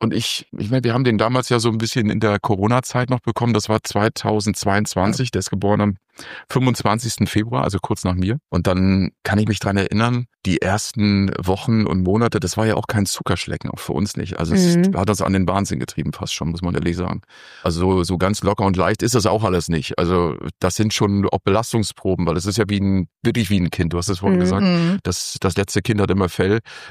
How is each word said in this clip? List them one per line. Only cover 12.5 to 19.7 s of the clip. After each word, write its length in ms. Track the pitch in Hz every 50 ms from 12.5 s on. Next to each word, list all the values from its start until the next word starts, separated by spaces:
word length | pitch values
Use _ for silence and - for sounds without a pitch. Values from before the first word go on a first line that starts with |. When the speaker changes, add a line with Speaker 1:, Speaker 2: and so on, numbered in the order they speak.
| -
Speaker 1:
war 100 | - 110
ja 80 | 110 107
auch 120 | - - -
kein 180 | - 101 101
Zuckerschlecken, 640 | - - - - - 92 - - - - - - -
auch 80 | - -
für 140 | - -
uns 240 | - 73 101 104 -
nicht. 220 | - - 92 - -
Also 160 | 85 80 104
es 220 | 190 180 175 170 175
Speaker 2:
Mhm. 180 | 180 196 190
Speaker 1:
hat 140 | - - -
uns 100 | 104 98
an 100 | - -
den 140 | 95 95 92
Wahnsinn 320 | 85 90 101 101 - - 69
getrieben 340 | 62 - - - 73 -
fast 200 | - - - - -
schon, 140 | - - 82
muss 120 | 82 90
man 120 | 90 85 -
ehrlich 220 | 78 80 87 85
sagen. 260 | 90 90 87 82 - - _ - - - - - -
Also 180 | - - 80 85
so, 220 | 90 95 95 92 87
so 140 | 85 95 82
ganz 240 | 90 95 107 -
locker 220 | 87 95 101 - 98
und 120 | 98 90
leicht 260 | 90 87 87 110 -
ist 120 | 92 117 117
das 120 | 123 95
auch 180 | 98 90 110 110
alles 240 | 98 92 87 80
nicht. 300 | -